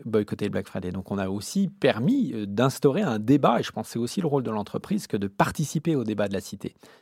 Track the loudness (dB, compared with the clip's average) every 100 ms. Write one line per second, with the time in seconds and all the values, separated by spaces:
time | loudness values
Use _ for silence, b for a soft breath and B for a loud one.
0 | -2 0 0 -2 -4 -4 -6 -8 -6 -6
1 | -4 -4 -2 -4 -4 -2 -2 2 2 4
2 | 2 2 0 -2 -4 2 2 4 4 4
3 | 0 0 4 6 6 4 0 -6 -8 -6
4 | -4 -2 0 0 0 -4 -4 -6 -4 -4
5 | -2 -4 -2 0 0 0 -2 -2 0 0
6 | 0 -2 -2 -4 -8 -10 -12 _ b b